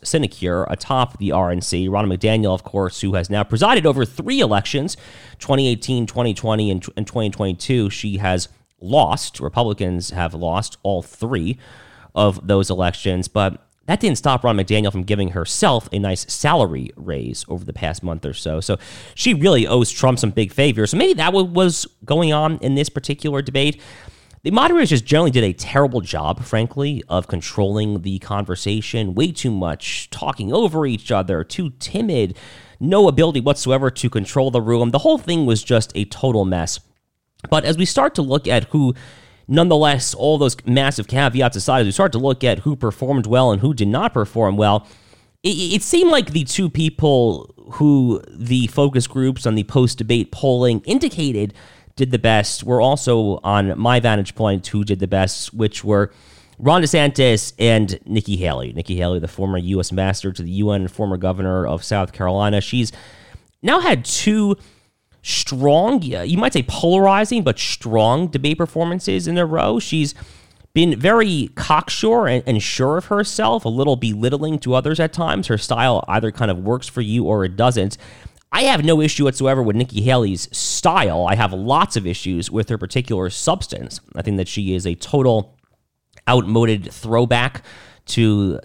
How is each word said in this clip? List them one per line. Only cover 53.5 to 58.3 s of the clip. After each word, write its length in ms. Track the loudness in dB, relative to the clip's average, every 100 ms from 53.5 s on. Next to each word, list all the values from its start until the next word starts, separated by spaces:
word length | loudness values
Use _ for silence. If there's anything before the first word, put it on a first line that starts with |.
| 2 2 0
my 200 | 2 2
vantage 380 | 2 0 -2 -2
point 320 | 0 0 -2
who 160 | -4
did 160 | -2 -2
the 80 | 0
best, 440 | 0 0 -2 -8
which 320 | -2 -4 -2
were 280 | -2 0 0 -6 -20 -20 _ -2
Ron 240 | 2 4
DeSantis 680 | 4 2 2 4 4 4 -2 0
and 400 | 4 4 2 -4 -4
Nikki 300 | -4 -2